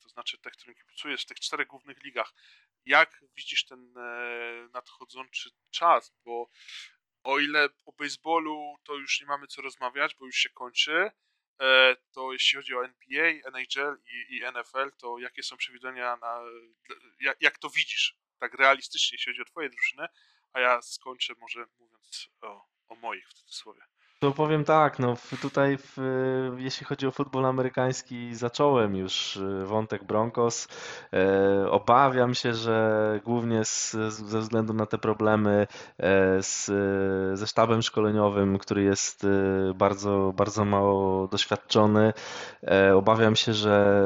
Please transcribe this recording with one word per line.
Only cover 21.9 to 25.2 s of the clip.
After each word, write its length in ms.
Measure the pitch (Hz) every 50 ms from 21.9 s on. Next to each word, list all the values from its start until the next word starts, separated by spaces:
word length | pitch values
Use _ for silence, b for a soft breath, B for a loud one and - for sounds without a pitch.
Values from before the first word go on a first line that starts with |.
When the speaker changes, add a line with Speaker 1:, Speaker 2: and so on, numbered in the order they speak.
| 113 110 _ _ - - - - _ _
Speaker 1:
o, 260 | - 107 104 98 _ _ _ _ _ -
o 60 | 117
moich 340 | 117 117 113 104 95 98 -
w 40 | _
cudzysłowie. 460 | _ _ _ - - - 110 101 _ _ _ _ _ _ _ _ _
Speaker 2:
To 120 | - 139 139
powiem 320 | 147 156 151 156 151 143
tak, 340 | 170 156 156 151 139 - -
no, 180 | 127 123 120
w, 240 | -